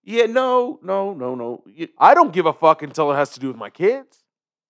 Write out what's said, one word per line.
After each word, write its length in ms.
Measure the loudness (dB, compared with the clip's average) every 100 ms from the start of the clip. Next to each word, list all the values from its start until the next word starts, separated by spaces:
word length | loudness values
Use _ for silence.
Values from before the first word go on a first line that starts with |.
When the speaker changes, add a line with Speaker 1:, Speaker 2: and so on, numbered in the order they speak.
Speaker 1:
Yeah, 220 | -6 0 0
no, 520 | 0 0 0 -2 -6
no, 300 | -6 -6 -6
no, 220 | -8 -8
no. 280 | -8 -10 -12 _
You 220 | -16 -12 4
Speaker 2:
I 160 | 6
don't 180 | 6 4
give 140 | 0 -2
a 60 |
fuck 300 | 2 2 2
until 300 | -4 -4 -2
it 40 | -2
has 140 | -4
to 100 | -6
do 80 | -12
with 80 | -10
my 140 | -14
kids. 540 | -2 -2 -2 -6 _ _ _ _ _